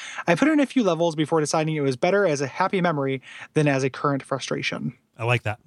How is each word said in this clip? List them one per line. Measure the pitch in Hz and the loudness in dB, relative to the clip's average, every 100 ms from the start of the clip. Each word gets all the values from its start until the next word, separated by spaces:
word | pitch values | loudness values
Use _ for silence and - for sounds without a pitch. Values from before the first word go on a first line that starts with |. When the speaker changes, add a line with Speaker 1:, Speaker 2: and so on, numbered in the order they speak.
| - - - | -14 -6 0
Speaker 1:
I | |
put | 170 285 | 2 4
in | 311 | 2
a | 269 | 2
few | - | 2
levels | 202 160 170 | 2 2 0
before | 156 151 165 | 0 0 0
deciding | 147 165 156 156 | 2 0 0 0
it | |
was | 139 127 | 0 0
better | 180 202 190 | 2 2 2
as | 143 | 0
a | 139 | -2
happy | - 185 196 | -2 -2 0
memory | 175 151 135 135 - - - | 0 0 -2 -4 -8 -20 -6
than | - 151 | 0 2
as | 135 | 2
a | 131 | 0
current | - 147 139 | -2 -2 -2
frustration. | - 135 - - - - 147 - _ - | -4 -6 -4 -6 -4 -4 -6 -8 _ -6
Speaker 2:
I | |
like | 113 120 | 0 0
that. | 107 104 | 0 -6